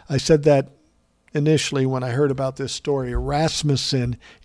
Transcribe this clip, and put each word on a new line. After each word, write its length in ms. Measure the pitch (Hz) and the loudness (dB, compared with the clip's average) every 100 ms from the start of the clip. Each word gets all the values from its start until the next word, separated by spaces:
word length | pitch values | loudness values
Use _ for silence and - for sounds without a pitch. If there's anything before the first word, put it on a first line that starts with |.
| - | -6
I 80 | 135 | -2
said 260 | - 151 | 2 4
that 240 | 151 139 135 _ _ _ _ _ _ | 6 4 2 _ _ _ _ _ _
initially 520 | 151 151 156 - 139 131 | -2 2 2 0 -2 0
when 180 | 131 | -2
I 60 | 127 | -2
heard 220 | 117 147 | 0 0
about 260 | 131 131 135 | 0 -4 -6
this 160 | 131 | -8
story. 420 | - - 139 123 120 | -8 -4 -4 -2 -4
Rasmussen 1040 | 131 143 160 - 147 131 - 135 123 117 - - | -2 0 0 0 0 0 0 -2 -2 -6 -12 -12